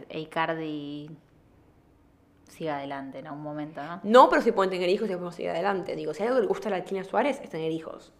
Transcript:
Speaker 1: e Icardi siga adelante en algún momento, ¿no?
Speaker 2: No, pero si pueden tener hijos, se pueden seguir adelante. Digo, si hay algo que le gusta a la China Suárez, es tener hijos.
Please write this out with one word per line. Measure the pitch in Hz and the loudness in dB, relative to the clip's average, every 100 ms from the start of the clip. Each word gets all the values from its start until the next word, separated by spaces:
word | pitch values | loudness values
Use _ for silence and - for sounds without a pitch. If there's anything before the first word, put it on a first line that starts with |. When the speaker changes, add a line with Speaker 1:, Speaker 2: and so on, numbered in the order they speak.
| - | -10
Speaker 1:
e | 160 | -10
Icardi | 156 170 160 160 160 151 143 147 147 160 _ _ _ _ _ _ _ _ _ _ _ _ - | -6 -2 -2 -2 -4 -6 -8 -10 -12 -18 _ _ _ _ _ _ _ _ _ _ _ _ -20
siga | - 160 143 | -8 -6 -4
adelante | 139 139 135 135 | -6 -8 -10 -12
en | 156 | -12
algún | 147 | -12
momento, | 151 151 151 156 | -10 -8 -8 -10
¿no? | 147 175 | -10 -6
Speaker 2:
No, | 202 247 320 | 8 10 10
pero | 311 | 8
si | 226 | 4
pueden | 196 190 | 2 2
tener | 185 180 | 2 2
hijos, | 208 214 | 2 0
se | 180 | -4
pueden | 175 | -6
seguir | 170 175 | -6 -4
adelante. | 170 196 196 - 156 | -2 0 -2 -4 -6
Digo, | 156 | -6
si | 156 | -2
hay | 220 | 0
algo | 262 | 2
que | |
le | 185 | 2
gusta | 190 220 | 0 -2
a | |
la | 180 | -4
China | - 196 | -4 -6
Suárez, | 180 196 277 262 | -2 0 0 -2
es | - | -6
tener | 160 160 | -6 -4
hijos. | 160 - - - - | -4 -6 -14 -18 -14